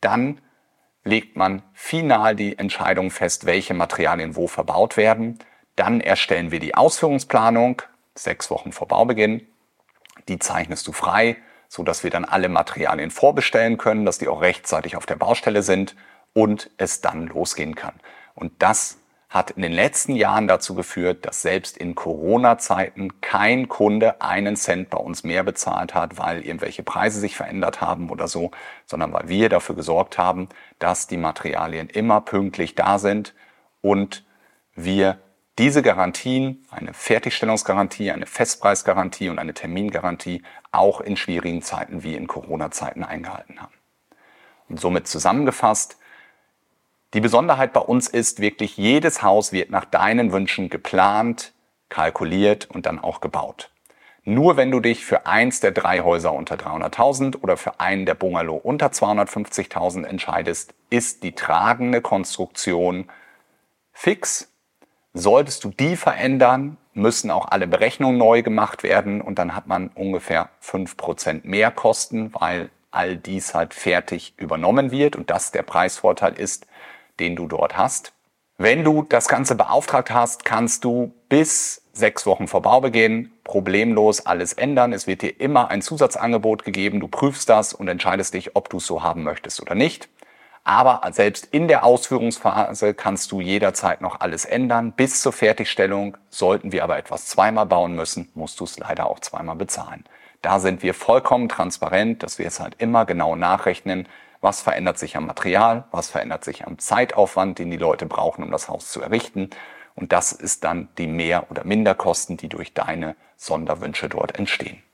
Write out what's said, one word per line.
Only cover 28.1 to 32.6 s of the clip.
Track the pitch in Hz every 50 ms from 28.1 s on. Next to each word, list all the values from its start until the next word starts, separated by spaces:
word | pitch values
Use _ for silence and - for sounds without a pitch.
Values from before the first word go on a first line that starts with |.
oder | - 85 82 85
so, | - 85 85 90 - - - - - - _
sondern | _ - 78 80 78
weil | 78 - - 80
wir | 90 98 110 113
dafür | 87 90 - - -
gesorgt | - 82 - 82 85 95 - - -
haben, | 87 90 92 90 92 90 - - - - _ _
dass | - 87 90 - - -
die | 92 -
Materialien | 82 80 78 - - 82 73 85 82 82 82 80 80 -
immer | - 104 107 117 107 107
pünktlich | 107 - - 98 98 98 92 -